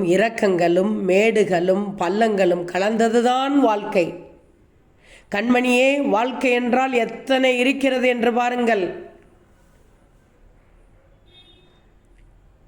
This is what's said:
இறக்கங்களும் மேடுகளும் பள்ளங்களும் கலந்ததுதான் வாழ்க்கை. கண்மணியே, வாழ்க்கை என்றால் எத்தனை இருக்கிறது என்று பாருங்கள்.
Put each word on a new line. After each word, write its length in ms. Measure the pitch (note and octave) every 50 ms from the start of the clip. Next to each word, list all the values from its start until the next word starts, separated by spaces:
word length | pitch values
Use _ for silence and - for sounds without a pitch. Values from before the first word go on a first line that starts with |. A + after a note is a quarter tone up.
| F#3+
இறக்கங்களும் 880 | E3+ F3+ F#3 G#3+ A#3 A3+ - G#3+ G3 F#3 E3 F3 E3+ E3+ F3+ F#3+ G#3+ G#3+ G#3 G3
மேடுகளும் 760 | F3+ F3+ G3 A3 A3+ G#3 A3 G3 E3 F3+ E3 F3 F#3 F#3 G3 G#3 G3 G3
பள்ளங்களும் 680 | - F3+ E3+ G3 G#3+ A3+ A3 G#3 F#3+ F#3+ F3 F3 F3 F3
கலந்ததுதான் 920 | - - F3+ G3 G#3+ A3+ G#3+ A#3 A3+ A3 A#3+ A3+ B3 B3 C4 C4+ C#4 C#4+ C#4+
வாழ்க்கை. 540 | B3+ A3+ G#3+ G#3 G3 - - F#3+ E3 - - - - - - - _ _ _ _ _ _ _ _ _ _ _ _ _ - - - _ _
கண்மணியே, 800 | - G3+ A3 B3 B3 B3 B3+ B3+ B3 B3 C4 C4+ C#4+ C#4+ C#4 G#3
வாழ்க்கை 440 | F#3+ G#3+ A#3+ C4 A#3 - - B3+
என்றால் 400 | A#3+ B3 B3 A#3+ A#3 B3+ C4 C4+
எத்தனை 680 | B3+ A#3+ A3+ F#3+ - - - - C4 B3+ C4 C4 B3 A#3+
இருக்கிறது 500 | B3 C4+ C4+ C#4 C4+ C4+ C4 B3+ A#3+ B3+
என்று 240 | B3 A#3+ - B3
பாருங்கள். 520 | A3 A#3+ A#3+ B3 B3 B3 A#3+ A3+ A3+ G3 F3 - - - - - - - - _ _ _ _ _ _ _ _ _ _ _ _ _ _ _ _ _ _ _ _ _ _ _ _ - _ _ _ _ _ _ _ _ _ _ _ _ _ _ _ _ F#4+ F#4+ F#4 F4+ F4+ F4+ _ _ _ _ _ _ _ _ _ _ _ _ - - _ _ _ _ _ _ _